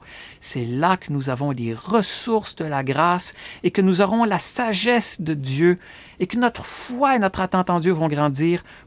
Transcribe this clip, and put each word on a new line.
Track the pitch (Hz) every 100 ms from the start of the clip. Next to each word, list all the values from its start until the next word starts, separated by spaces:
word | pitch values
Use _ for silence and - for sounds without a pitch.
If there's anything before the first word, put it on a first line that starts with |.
| - - - -
C'est | - 131
là | 117 127 170 185
que | -
nous | 143 135
avons | 127 143
les | 131 117
ressources | 113 - 226 185 - - 220 - -
de |
la | 156 139
grâce | 135 139 170 180 - - - -
et | 180
que | 202
nous | 190 175
aurons | 196 226
la | 226 190
sagesse | - - 233 190 214 240 - -
de | 160
Dieu | 151 131 135 175 180 - - - -
et | 185
que | 233
notre | 240 -
foi | - - - 247 277 254
et |
notre | 190 190
attente | 185 185 180
en | 175
Dieu | 165
vont | 165 160
grandir | 147 147 135 165 175 - -